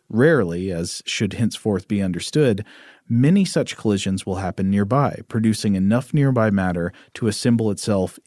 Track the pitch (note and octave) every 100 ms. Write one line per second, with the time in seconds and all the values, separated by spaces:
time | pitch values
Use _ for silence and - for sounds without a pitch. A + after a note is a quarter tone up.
0 | - A2 D3+ D3+ F2+ E2+ F#2+ E2+ E2+ -
1 | - - G#2 F2+ A2 - A2 F#2+ - G#2
2 | F#2+ F2 - D3+ C#3 G2 - - - -
3 | - A#2 C#3 G3 F3+ - C3+ - A2+ G2
4 | G2 F#2+ - F#2 F#2+ E2+ F#2+ G2+ G2+ C3
5 | C3 D#2 - A#2+ A2 G#2+ A2 G2 F#2+ A#2
6 | C3+ D3+ C#3 B2 A2 G2 F#2 F2 E2+ -
7 | - - A2+ G#2 B2+ A#2 A2 G2 - G2+
8 | F#2 -